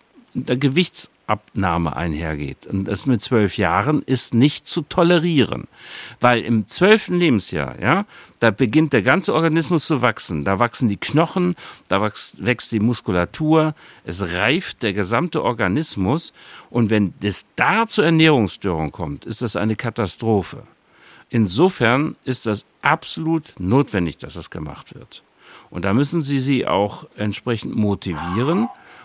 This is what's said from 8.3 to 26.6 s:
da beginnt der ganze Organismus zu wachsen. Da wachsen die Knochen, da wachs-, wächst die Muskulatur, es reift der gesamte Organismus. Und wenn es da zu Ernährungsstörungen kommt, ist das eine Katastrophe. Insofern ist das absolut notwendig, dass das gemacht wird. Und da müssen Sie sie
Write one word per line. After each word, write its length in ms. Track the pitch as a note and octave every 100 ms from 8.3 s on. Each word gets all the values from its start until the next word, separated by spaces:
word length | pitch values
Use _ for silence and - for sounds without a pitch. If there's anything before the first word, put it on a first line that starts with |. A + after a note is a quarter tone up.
| _
da 100 | A#2
beginnt 420 | G2 A#2+ C#3+ D#3
der 100 | B2
ganze 300 | G2+ E3 -
Organismus 540 | C#3 E3 D#3+ D#3 E3+ -
zu 160 | C#3+
wachsen. 400 | A#2 - - D#2
Da 140 | C#2+ G2
wachsen 300 | A#2 - B2
die 80 | G2+
Knochen, 580 | - D3 D#3+ F#3+ F3+ F3 - - -
da 120 | G2
wachs-, 340 | G#2 - - -
wächst 280 | G2+ A#2+ -
die 80 | A2
Muskulatur, 920 | A2 A#2 - F2+ F2 - D3+ D#3+ D#3 D3+ - -
es 160 | - F2 F2+
reift 480 | F2 G#2+ E3 - -
der 120 | A2
gesamte 500 | G2 F#2 A#2 E3+ -
Organismus. 880 | G2 A2+ G2 A#2 D#3+ - F#2 D#3+ - - - - -
Und 200 | A#2+ G#2+
wenn 240 | G#2+ F#2+ -
es 240 | G#2 - -
da 320 | - B2+ G3+ A3+
zu 160 | -
Ernährungsstörungen 880 | D#3+ E3 D#3+ C#3+ G2 - G2 D#2+ D2+
kommt, 360 | - D#2+ C#2+ -
ist 160 | -
das 120 | A#2
eine 220 | F2+ A2 G#2+
Katastrophe. 880 | A#2+ A2+ G2 - A2+ G#2+ F#2 - - _ _ _ - - _
Insofern 840 | A#2+ G2+ G2 F3+ - A2+ C3 D3+ -
ist 220 | - B2 A2+
das 180 | G#2 - _
absolut 720 | C#3+ D#3 - - D#3+ E3 - -
notwendig, 580 | F#2 B2+ C#3 G2+ E2+ -
dass 160 | -
das 160 | E2+ D#2+
gemacht 460 | E2+ D2+ C#2+ -
wird. 280 | - B1 - _ _ - - -
Und 160 | F2
da 80 | F#2+
müssen 300 | A2 C#3+ E3+
Sie 160 | C#3 C#3
sie 280 | C3 C3